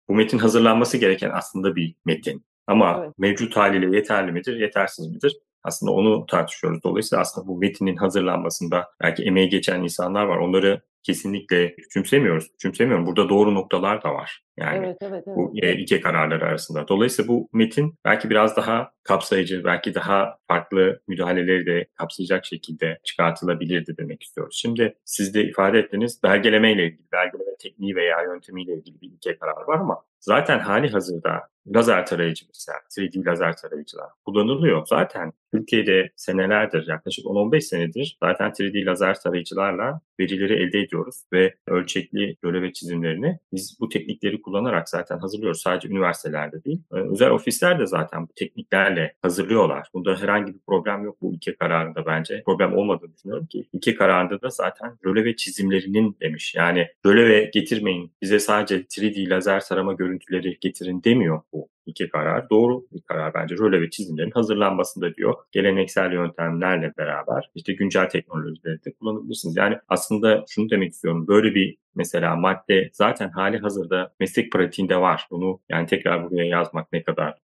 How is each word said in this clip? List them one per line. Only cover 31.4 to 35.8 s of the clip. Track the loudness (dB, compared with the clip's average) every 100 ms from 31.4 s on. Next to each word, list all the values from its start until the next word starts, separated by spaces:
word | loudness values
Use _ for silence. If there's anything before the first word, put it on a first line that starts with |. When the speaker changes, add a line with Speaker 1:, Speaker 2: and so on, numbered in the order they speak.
| -6 _ 0
Speaker 1:
lazer | 4 4 4 2
tarayıcı | 0 0 -2 -8
mesela, | -18 -12 -12 -10 -6
three | -6
D | -4 -2
lazer | 0 0 -2
tarayıcılar | -8 -12 -12 -16 -18 _
kullanılıyor. | -4 0 2 2 2 2 2
Zaten | 0 0 -2 -10 -10 _
Türkiye'de | -4 0 0